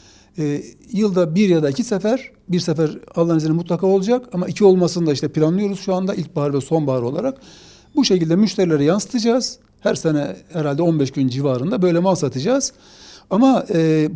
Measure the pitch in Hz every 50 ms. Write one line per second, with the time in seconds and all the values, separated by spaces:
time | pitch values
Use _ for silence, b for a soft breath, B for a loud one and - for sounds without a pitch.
0 | b b b b b b b - 151 147 147 143 - - - - - - - 190
1 | 220 208 180 185 175 160 156 190 214 190 170 160 151 143 139 - 226 - 214 185
2 | 185 214 247 262 - - - _ _ - 175 180 170 175 156 156 160 151 151 -
3 | - - - 170 170 170 165 160 151 160 160 170 170 170 180 165 196 190 196 196
4 | 190 214 240 247 247 - - 180 180 202 - - 208 190 190 185 175 160 - 175
5 | 170 156 143 131 - 143 - 156 156 156 175 196 208 202 202 185 - 196 185 180
6 | 190 190 208 208 156 - - 156 143 147 139 139 131 - 160 165 151 135 131 127
7 | 120 120 139 175 220 269 269 - B B B B B B B B B B B 302
8 | 247 - 196 180 165 160 165 190 220 196 - - 190 175 156 143 143 151 185 208
9 | - - - 240 208 233 233 262 214 - - - _ _ _ _ - 202 233 -
10 | - 160 151 147 143 - - - - - - 170 151 143 143 139 175 170 165 151
11 | 139 123 - 143 135 127 120 135 139 143 127 120 131 175 247 226 180 180 165 170
12 | 175 196 185 - - 131 120 131 139 208 254 277 262 - - B B B B B
13 | B B B B B B 185 202 262 269 254 196 185 - 196 165 160 160 156 156
14 | 151 151 -